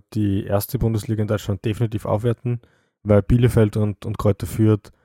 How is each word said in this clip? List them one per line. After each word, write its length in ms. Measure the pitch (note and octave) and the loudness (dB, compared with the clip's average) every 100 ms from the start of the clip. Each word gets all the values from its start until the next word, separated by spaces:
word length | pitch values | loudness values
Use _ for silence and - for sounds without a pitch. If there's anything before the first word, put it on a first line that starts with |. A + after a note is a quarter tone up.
| - | -6
die 300 | A2 G2+ G2 | -2 0 -2
erste 360 | G#2 G2+ - A#2 | -2 -2 -2 -2
Bundesliga 420 | A2+ A2 A2 G#2+ | -2 -2 -2 -2
in 60 | G#2+ | -2
Deutschland 340 | G#2+ - G2 | -4 -4 -6
definitiv 420 | A2+ G#2 A2+ G#2+ - | -4 -2 -4 -4 -4
aufwerten, 540 | G#2+ A#2+ A2 B2 A#2+ - _ _ _ | -2 -2 -2 -4 -6 -10 _ _ _
weil 180 | G#2 G#2 | 2 2
Bielefeld 560 | - A#2+ A#2+ A#2 G#2+ A2 | 4 4 4 4 2 2
und, 280 | G#2+ G2 G#2 | -2 -4 -8
und 120 | G#2 | -2
Kräuter 300 | G#2+ G2 - | -2 -2 -4
Fürth, 440 | - A2 G#2+ - _ | 0 2 2 -2 _